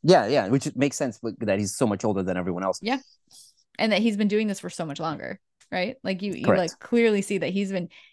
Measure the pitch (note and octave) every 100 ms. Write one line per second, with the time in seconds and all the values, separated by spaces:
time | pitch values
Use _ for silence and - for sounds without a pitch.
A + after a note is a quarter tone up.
0 | D3 F3+ G#2+ C#3 G2 C3 D3+ A#2+ C#3+ -
1 | C#3 - A2+ - G#2+ G2 G2+ - B2 G2
2 | A2+ G2 F#2 F2+ F2+ F2 F#2+ F#2 G#3 C4+
3 | - _ _ - - _ _ - A3 G3
4 | A#3 G3+ G#3 G#3 G#3+ G3 F3+ - E3 C#3+
5 | D#3+ D3 B1+ G3 _ _ _ F#3 F#3 -
6 | F#3 F#3 G3+ - - F#3+ F3 - - A#3+
7 | A#3 G3+ G3 G3 E3 G3 G3 F#3+ E3+ -
8 | -